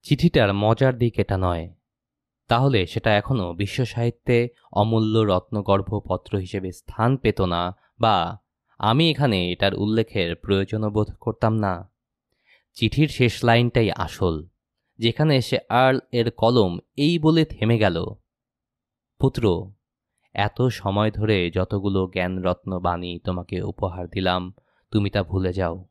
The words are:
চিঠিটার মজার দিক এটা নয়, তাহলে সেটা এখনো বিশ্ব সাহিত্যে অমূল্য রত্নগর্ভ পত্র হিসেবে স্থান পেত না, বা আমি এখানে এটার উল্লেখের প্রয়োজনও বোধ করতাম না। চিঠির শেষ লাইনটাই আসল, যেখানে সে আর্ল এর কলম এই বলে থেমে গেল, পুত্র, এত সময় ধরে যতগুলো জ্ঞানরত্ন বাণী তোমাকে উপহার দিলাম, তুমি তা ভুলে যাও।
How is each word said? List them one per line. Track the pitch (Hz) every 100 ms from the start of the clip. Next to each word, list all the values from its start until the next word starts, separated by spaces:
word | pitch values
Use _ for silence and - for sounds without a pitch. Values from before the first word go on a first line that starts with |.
চিঠিটার | - 147 170 156 104
মজার | 98 107 113 131 127
দিক | 117 -
এটা | 98 98
নয়, | 92 85 85 - _ _ _ _ _ _ _
তাহলে | 117 135 120 90
সেটা | - -
এখনো | 104 - 127 87
বিশ্ব | 85 101 -
সাহিত্যে | 123 - 117 - - 120 120 _ _
অমূল্য | - 104 113 110 110
রত্নগর্ভ | 107 90 - 107 101 98 95 104
পত্র | - 90 - 101
হিসেবে | 92 101 92
স্থান | - - - 113 131
পেত | 110 -
না, | 95 85 87 92 _ _
বা | 113 98 82 107 _ _ _ _
আমি | 107 123 165
এখানে | 135 143 98 87
এটার | 90 98
উল্লেখের | 95 104 110 110 104 85 85
প্রয়োজনও | - 98 98 107 107
বোধ | 104 104 -
করতাম | - 107 113
না। | 110 104 87 95 _ _ _ _ _ _ _ _ -
চিঠির | 113 - 151
শেষ | - 123 -
লাইনটাই | 120 117 120 - 107
আসল, | - - - 92 80 90 _ _ _ _ _
যেখানে | 113 - 156 135
সে | 117 131 -
আর্ল | 117 131 135 -
এর | 123 117
কলম | - 117 123 95 87 _ -
এই | 147 170
বলে | 156 160
থেমে | 156 - 110 117
গেল, | 104 82 90 - _ _ _ _ _ _ _ _ _ _
পুত্র, | 139 - 113 85 98 101 _ _ _ _ _
এত | - 104 -
সময় | 127 113 101 101 107
ধরে | 104 107 101 87
যতগুলো | 87 92 101 98 98 92
জ্ঞানরত্ন | 92 90 92 90 90 - 92
বাণী | 90 87 87 87
তোমাকে | - 90 85 92
উপহার | 104 - 98 90 87
দিলাম, | 95 92 92 92 - _ _ _
তুমি | 110 101
তা | 104
ভুলে | 85 95 92
যাও। | 92 90 87 92